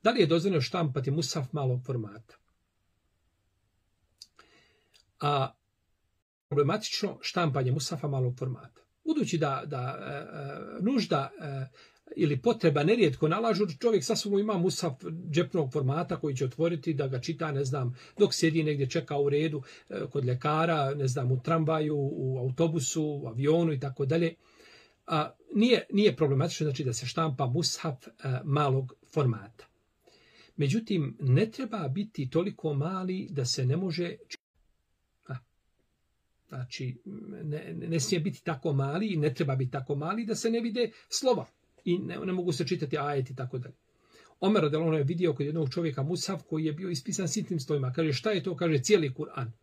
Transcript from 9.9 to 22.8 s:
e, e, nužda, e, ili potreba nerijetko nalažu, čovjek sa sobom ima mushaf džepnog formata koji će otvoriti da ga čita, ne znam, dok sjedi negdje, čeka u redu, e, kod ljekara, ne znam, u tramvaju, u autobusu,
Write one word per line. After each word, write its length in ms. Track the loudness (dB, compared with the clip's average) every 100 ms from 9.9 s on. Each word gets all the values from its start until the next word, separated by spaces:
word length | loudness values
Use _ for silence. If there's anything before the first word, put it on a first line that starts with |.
| -6
e, 100 | -8
e, 720 | -10 -10 -12 -10 -10 -10 -2
nužda, 480 | 0 2 2 0 0 -8
e, 280 | -8 -6 -8 -12 -20 _ -14 0
ili 260 | 2 4
potreba 420 | 2 4 4 4
nerijetko 440 | 4 6 4 4 0
nalažu, 400 | 2 2 2 0 0
čovjek 240 | 2 2
sa 120 | 2 -2
sobom 240 | 2 0
ima 180 | 2 2
mushaf 360 | 0 0 -4 -4 -10 -10 -2
džepnog 420 | 0 2 0 0
formata 460 | 0 0 0 -2 -2
koji 160 | -2 -2
će 100 | -4
otvoriti 480 | 0 0 0 -2
da 140 | -2 -2
ga 120 | -4
čita, 320 | -4 -4 -4
ne 120 | -2
znam, 320 | -2 -2 -4 -6 -16 2
dok 160 | 2
sjedi 300 | 4 2 4
negdje, 260 | 0 0 0
čeka 280 | -2 -2 0
u 120 | 2
redu, 340 | 2 0 -2 -10 -20 _
e, 120 | -8 -4
kod 140 | -2 -2
ljekara, 680 | 0 0 2 2 2 0 0
ne 120 | 0
znam, 240 | 0 0
u 100 | 0
tramvaju, 540 | 2 2 2 2 2 0
u 400 | -2 -2 -2 -2
autobusu, 840 | -2 2 2 2